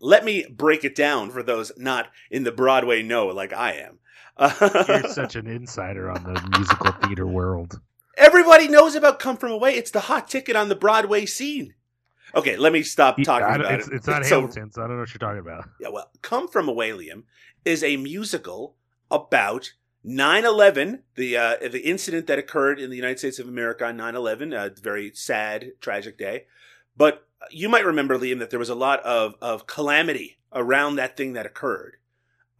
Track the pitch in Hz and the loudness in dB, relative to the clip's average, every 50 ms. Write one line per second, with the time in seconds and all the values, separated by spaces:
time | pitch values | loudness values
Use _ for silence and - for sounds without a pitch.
0 | - 135 196 220 214 226 208 185 - - 123 107 139 156 160 151 - 139 - - | 2 6 6 6 6 4 -2 -2 -4 -6 -8 -2 2 2 2 2 0 -6 -2 0
1 | 147 147 147 123 104 98 107 127 113 120 120 113 107 104 - - 127 131 131 123 | 2 2 2 0 -2 -4 -8 -8 -4 -2 -2 -2 -4 -8 -12 -10 -6 -4 -4 -4
2 | 117 - _ - - - - 135 127 117 113 113 131 131 135 131 120 123 117 113 | -4 -8 _ -20 -18 -8 -6 -4 -4 -4 -2 2 4 4 4 4 4 2 0 0
3 | 110 110 120 117 107 95 92 98 95 98 - 101 123 110 82 71 69 82 - _ | 0 -2 -2 0 0 -2 -2 -6 -8 -8 -6 -4 -4 -4 -4 -6 -12 -16 -20 _
4 | _ _ _ - - - _ - 139 143 - - 208 196 - 170 185 - 202 202 | _ _ _ -20 -20 -20 _ 2 2 2 4 4 2 4 4 2 2 2 2 0
5 | - 190 - 143 131 117 - 113 107 113 113 120 123 - - - 95 92 98 95 | 0 -2 -6 -6 -8 -6 -8 -10 -10 -8 -10 -12 -12 -12 -12 -10 -10 -10 -8 -10
6 | 92 92 92 90 90 90 92 90 87 92 95 98 101 - - - - - 98 - | -8 -8 -10 -10 -8 -8 -8 -8 -6 -4 -2 -2 0 0 -2 0 0 -4 -2 -2
7 | - 98 98 92 92 90 92 92 90 92 92 85 85 85 - - _ _ _ _ | -6 -6 -4 -4 -6 -4 -4 -2 -2 -2 -4 -6 -8 -12 -16 -20 _ _ _ _
8 | _ _ _ - 285 302 330 359 339 330 330 311 320 285 294 302 311 320 285 302 | _ _ _ 8 8 10 10 10 8 10 10 10 10 8 10 10 10 10 6 4
9 | 294 285 277 - - 262 254 - - 240 226 214 233 269 269 233 233 - - 214 | 4 4 4 4 -2 -6 -6 -4 -4 -6 -4 0 0 0 0 0 -4 -4 -4 -4
10 | - - 294 277 - - - 262 269 - 226 214 208 208 196 196 196 208 220 220 | -2 0 -2 -4 -4 -4 -8 -8 -4 -2 0 0 0 0 -2 0 2 4 4 4
11 | 214 196 208 208 214 - - - 262 294 294 269 - - - _ _ _ _ _ | 2 2 0 0 0 -2 -6 -8 -6 -6 -6 -8 -10 -10 -14 _ _ _ _ _
12 | _ _ _ _ _ - - - - 135 101 95 139 160 160 160 151 - - - | _ _ _ _ _ -4 -2 0 0 0 0 4 4 4 4 4 0 0 2 4
13 | 143 131 127 - 139 - 131 120 104 104 123 147 - 196 - - - 139 139 123 | 4 4 6 2 0 2 2 2 2 2 0 0 0 -2 -2 -4 -4 -8 -10 -8
14 | - 147 147 147 135 135 180 139 131 120 - 110 107 107 - 117 113 117 123 120 | -4 -4 -4 -2 2 2 2 2 2 -2 -8 -12 -16 -14 -12 -10 -8 -8 -6 -8
15 | 117 117 - - 117 104 104 101 87 82 82 82 87 - _ _ - - - 101 | -8 -10 -10 -8 -8 -8 -8 -8 -10 -14 -16 -16 -16 -18 _ _ -14 -12 -12 -12
16 | - _ _ _ - - 233 254 359 175 - - 170 143 117 117 113 110 110 95 | -14 _ _ _ -12 -6 -4 -4 -4 -2 -2 -2 -2 -2 -2 -4 -4 -6 -6 -10
17 | 82 78 82 104 117 _ _ _ _ - _ _ - 170 165 151 156 147 143 135 | -14 -16 -18 -20 -20 _ _ _ _ -20 _ _ -4 -4 -4 -2 -2 -2 -2 -4
18 | 135 139 160 202 220 202 - 151 - 87 90 104 127 - _ _ _ _ _ _ | -6 -8 -10 -10 -8 -8 -8 -8 -8 -10 -14 -14 -16 -16 _ _ _ _ _ _
19 | _ - - 127 - - - 127 101 101 110 127 - - _ _ _ _ _ _ | _ -4 -4 -4 -2 0 0 0 0 0 -2 -6 -8 -12 _ _ _ _ _ _
20 | _ 110 127 131 139 151 170 208 220 233 214 208 202 196 190 135 143 190 247 - | _ -12 -2 0 2 4 4 4 4 2 4 6 6 6 6 4 -2 -4 -4 -10
21 | _ _ _ - 127 123 120 120 117 113 117 117 - 123 117 127 - 151 185 190 | _ _ _ -8 -6 -2 0 0 0 0 -2 -2 -4 -8 -8 -6 -4 -4 -4 -4
22 | - - 165 165 160 156 143 139 139 - - 156 135 139 143 139 135 127 127 123 | -6 -6 -6 -8 -4 -2 -2 -4 -4 -4 -2 0 0 0 0 -2 -6 -10 -10 -6
23 | 127 127 131 127 - 135 - - 120 123 123 123 117 117 117 - 123 117 117 113 | -6 -6 -6 -6 -6 -8 -8 -8 -14 -12 -8 -6 -6 -6 -4 -4 -6 -8 -6 -8
24 | 113 117 117 127 123 113 110 120 147 160 143 110 101 98 95 _ 101 110 104 104 | -10 -8 -8 -6 -4 -4 -4 -6 -8 -10 -8 -8 -8 -8 -10 _ -10 -8 -8 -6
25 | 104 101 - - - - 127 107 110 107 107 107 123 127 - _ - 131 104 104 | -8 -10 -14 -14 -8 -4 -4 -4 -4 -4 -6 -8 -10 -12 -20 _ -10 -8 -6 -6
26 | 104 113 - - 101 98 107 139 - _ _ _ _ - _ _ _ _ _ - | -8 -10 -14 -10 -10 -10 -10 -10 -12 _ _ _ _ -20 _ _ _ _ _ 4
27 | 147 151 147 - _ _ _ _ - - - 160 180 214 240 226 202 180 156 147 | 4 4 4 0 _ _ _ _ -20 -20 -14 -6 -2 2 2 2 2 2 0 0
28 | 139 135 131 123 127 127 127 123 113 - 123 120 120 113 123 120 131 135 139 135 | 0 0 0 0 0 -2 -4 -4 -6 -8 -6 -6 -6 -6 -4 -2 0 0 0 0
29 | - 120 120 113 110 107 107 _ - 120 113 104 - - - - 151 143 147 151 | 0 -2 0 0 0 -2 -4 _ -8 -6 -6 -6 -8 -14 -8 -6 -4 0 2 2
30 | 165 165 147 120 - - _ _ _ _ - 131 120 123 131 139 143 147 147 139 | 2 0 -4 -6 -8 -12 _ _ _ _ -6 -6 -2 2 2 2 2 0 -2 -4
31 | 127 117 - - 139 131 123 117 107 107 _ - - 131 104 - - - - _ | -6 -6 -6 -8 -8 -8 -8 -10 -10 -12 _ -8 -6 -6 -6 -6 -8 -14 -20 _
32 | _ _ _ _ _ _ _ _ _ _ _ - | _ _ _ _ _ _ _ _ _ _ _ 2